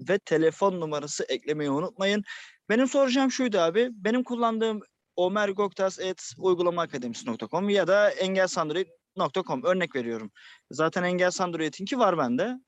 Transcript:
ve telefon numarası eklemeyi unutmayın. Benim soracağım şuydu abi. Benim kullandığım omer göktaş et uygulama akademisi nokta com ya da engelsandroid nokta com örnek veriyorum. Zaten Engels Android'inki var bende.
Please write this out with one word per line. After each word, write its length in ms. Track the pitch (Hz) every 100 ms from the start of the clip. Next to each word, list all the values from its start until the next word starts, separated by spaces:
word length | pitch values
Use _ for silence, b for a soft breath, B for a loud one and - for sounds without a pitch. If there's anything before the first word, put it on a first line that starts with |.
| 127
ve 100 | 202
telefon 640 | - 160 160 - 196 180
numarası 440 | 160 147 147 -
eklemeyi 460 | - 127 - 151 147
unutmayın. 520 | 139 180 - 196 208 - B B B -
Benim 180 | 220 262
soracağım 420 | 285 269 262 269
şuydu 280 | 262 247 202
abi. 300 | 165 196 247
Benim 320 | 214 202 247
kullandığım 560 | 247 240 233 220 226 214 - _ _ -
omer 320 | 180 208 202
göktaş 500 | 196 202 - 190 -
et 340 | 185 180 - -
uygulama 440 | 185 175 175 170
akademisi 440 | 165 139 123 113 123
nokta 220 | 110 110
com 200 | 170 202
ya 180 | 202 170
da 240 | 202 208
engelsandroid 760 | 139 185 190 185 185 156 165 190 _ _ 190
nokta 260 | 156 185
com 220 | 175 131
örnek 320 | 160 185 170 135
veriyorum. 340 | 117 113 107 - B B B
Zaten 320 | 127 160 185
Engels 380 | 180 180 180 -
Android'inki 580 | 180 165 156 - 196 262
var 200 | 202 165
bende. 380 | 123 127 214 254